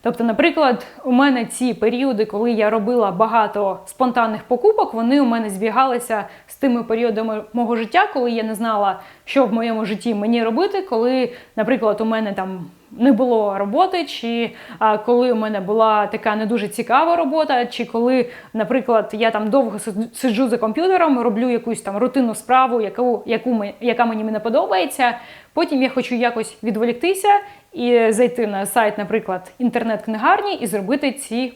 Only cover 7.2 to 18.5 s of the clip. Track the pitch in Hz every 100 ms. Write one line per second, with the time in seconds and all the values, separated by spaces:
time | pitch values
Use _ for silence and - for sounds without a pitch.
7.2 | 226 214 214 233 233 233 226 339 415 294
8.2 | 240 226 220 214 233 214 202 190 - -
9.2 | - 269 240 226 233 220 214 208 240 208
10.2 | 214 233 226 233 403 403 381 233 240 262
11.2 | 247 - - - 220 254 214 208 220 226
12.2 | 214 196 190 185 170 - _ - 247 226
13.2 | 254 226 208 196 202 262 370 370 294 -
14.2 | 233 233 226 - - 220 220 208 214 240
15.2 | 247 220 214 208 180 220 220 214 202 220
16.2 | 226 214 214 233 202 - 226 254 330 339
17.2 | 294 311 302 254 240 - 233 233 240 262
18.2 | 240 - -